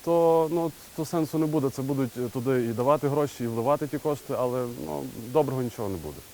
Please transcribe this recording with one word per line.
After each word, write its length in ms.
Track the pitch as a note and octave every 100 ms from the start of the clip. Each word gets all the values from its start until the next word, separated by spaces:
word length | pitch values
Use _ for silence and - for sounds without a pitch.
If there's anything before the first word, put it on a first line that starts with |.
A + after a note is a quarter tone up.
то, 440 | - E3+ E3 E3 D#3+
ну, 200 | E3+ E3 - - -
то 100 | D3+
сенсу 320 | E3+ D#3 D#3+
не 80 | D#3+
буде. 240 | D3+ C3+
Це 120 | -
будуть, 360 | C3+ C#3 C3 A#2+
е, 120 | B2
туди 360 | C3 B2 B2+ A#2
і 20 |
давати 400 | A2+ B2 D3 C#3+
гроші, 360 | C#3+ C#3+ -
і 40 | A#2+
вливати 400 | A2+ A#2 D3 D3+
ті 100 | D3
кошти, 360 | D#3 D3 - A#2+
але, 280 | B2+ B2+ B2 A#2+ D3+
ну, 180 | D3+ C3+ - A#2
доброго 280 | C#3 C#3+ C3
нічого 280 | B2 - G#2
не 80 | F#2+
буде. 200 | D2+ C2+ -